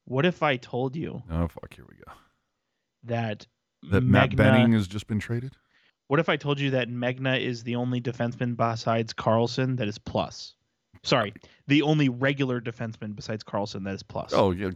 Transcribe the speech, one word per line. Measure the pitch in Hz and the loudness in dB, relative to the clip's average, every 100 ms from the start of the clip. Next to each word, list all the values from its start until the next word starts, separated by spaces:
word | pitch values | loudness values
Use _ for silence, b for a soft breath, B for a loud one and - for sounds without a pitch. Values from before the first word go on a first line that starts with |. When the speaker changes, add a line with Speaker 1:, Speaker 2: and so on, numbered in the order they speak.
Speaker 1:
What | - 127 170 | -6 0 2
if | 175 | 2
I | 156 127 | 0 0
told | - 123 131 151 | -2 -4 -4 -4
you | 87 62 - | -8 -8 -4
Speaker 2:
Oh, | 82 85 | -2 -2
fuck, | - - | -4 -18
here | - 60 | -20 -20
we | 50 | -20
go. | 50 B B B B _ _ _ _ _ | -20 B B B B _ _ _ _ _
Speaker 1:
that | 117 117 113 104 - _ _ _ - | -4 -2 -2 -6 -10 _ _ _ 0
Speaker 2:
That | 98 | 2
Matt | 127 - 135 | 6 6 4
Speaker 1:
Megna | 127 | 4
Speaker 2:
Benning | 107 127 120 | 6 6 6
has | 113 92 | 4 2
just | 104 - | -4 -4
been | 107 | -4
traded? | - 117 131 - _ _ _ _ - | -2 -6 -6 -14 _ _ _ _ -2
Speaker 1:
What | 143 | 0
if | 165 | 2
I | 156 | 0
told | 147 143 | 0 0
you | 139 | 0
that | 131 117 | 0 -2
Megna | 120 123 131 131 127 | -2 -4 -2 -2 0
is | 120 120 | -2 -4
the | 117 120 | -4 -4
only | 123 123 | -2 -2
defenseman | 120 117 120 123 123 117 | -4 -2 -4 -2 -4 0
besides | 117 113 - 113 113 | 0 0 0 0 -2
Karlsson | - - 113 117 131 131 127 | -2 2 4 2 0 -2 -2
that | 107 | -4
is | 104 | -6
plus? | - 107 69 - - _ _ _ _ - | -6 -4 -4 -8 -18 _ _ _ _ -12
Sorry, | - 135 104 - b b - | 0 0 0 -6 b b 2
the | 143 | 4
only | 147 156 139 | 4 4 2
regular | 120 135 143 135 123 | 2 -2 0 -2 -2
defenseman | 117 113 113 113 107 104 | -6 -8 -10 -8 -12 -10
besides | - 110 | -8 -8
Karlsson | - 107 104 101 | -6 -4 -4 -6
that | 98 | -8
is | 95 | -8
plus. | - - - | -8 -10 -2
Speaker 2:
Oh, | - 101 | 2 2
yeah, | 90 98 | 2 -4